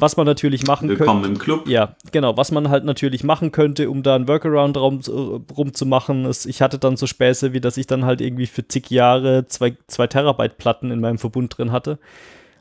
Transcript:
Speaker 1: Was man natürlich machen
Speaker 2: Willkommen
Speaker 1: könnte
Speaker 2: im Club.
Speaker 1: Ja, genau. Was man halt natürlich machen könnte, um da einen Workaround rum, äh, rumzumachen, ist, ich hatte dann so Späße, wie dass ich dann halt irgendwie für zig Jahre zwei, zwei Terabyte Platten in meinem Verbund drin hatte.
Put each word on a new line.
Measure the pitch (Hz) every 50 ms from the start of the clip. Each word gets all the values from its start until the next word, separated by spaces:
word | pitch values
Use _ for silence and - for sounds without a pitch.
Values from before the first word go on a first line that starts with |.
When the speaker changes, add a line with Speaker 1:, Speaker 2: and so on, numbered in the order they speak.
Speaker 1:
Was | 147 151 -
man | 175 151
natürlich | 147 147 - - 143 135 123 -
machen | 139 143 - - -
Speaker 2:
Willkommen | 101 - 156 127 107 101
Speaker 1:
könnte | 98 98
Speaker 2:
im | 101 104
Club. | - 151 156 160 160 139
Speaker 1:
Ja, | 123 113 107 - - _ - -
genau. | - 151 135 120 107
Was | 120 135 -
man | 156 151 151 139
halt | 143 139 123
natürlich | 147 135 - 143 139 131 117
machen | - 147 160 - 170 151
könnte, | - - 147 147 139 151 147 113
um | 135 139
da | 131 139 135
einen | 127 127
Workaround | 131 151 156 - 160 151 143 143 143 139 143
rum, | 131 135 139 131 131
äh, | - - 135 135 - - 117 - -
rumzumachen, | 139 143 147 139 - - 139 131 131 127 - - 135 131 131
ist, | 127 123 - -
ich | 131 - -
hatte | 135 127 - 135
dann | - 131 131
so | - 139
Späße, | 123 - - 131 127 127 - 139 131
wie | 127 127
dass | 120 123 -
ich | 135 131
dann | - 131 131 127
halt | 127 127 123
irgendwie | 117 123 123 127 123
für | - - - -
zig | - - 135 - -
Jahre | 127 123 123 123 127 131 131 135 131 131 127
zwei, | - - - 123 123 123 - _
zwei | - - - 120 117
Terabyte | - 135 143 147 123 - 113 - - -
Platten | - 117 113 - - 123
in | 120 117
meinem | 113 113 117 110
Verbund | - 113 - 131 127 117 -
drin | - 120 117
hatte. | 120 127 - 147 143 - _ - - - - - - - _ _ _ _